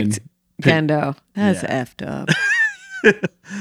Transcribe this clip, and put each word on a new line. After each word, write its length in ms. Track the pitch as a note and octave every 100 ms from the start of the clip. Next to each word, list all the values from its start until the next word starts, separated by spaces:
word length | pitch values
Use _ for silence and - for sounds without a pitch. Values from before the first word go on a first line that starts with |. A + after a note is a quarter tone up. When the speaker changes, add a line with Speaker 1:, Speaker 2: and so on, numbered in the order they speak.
| G#2
Speaker 1:
picked 100 | G#2+ - _ _ -
Speaker 2:
picked 280 | C3+ D#3+ D3+
Speaker 1:
Gendo. 260 | D3+ C#3+ C#3 _ G3+
That's 260 | G3+ F3+
Speaker 2:
Yeah. 220 | - C3 B2
Speaker 1:
effed 220 | - -
up. 220 | C3+ - G#5 G#5 A5+ A5 G5 G5 F#5+
Speaker 2:
<laughs> 140 | G#3+ G#3 F3+ _ - G3+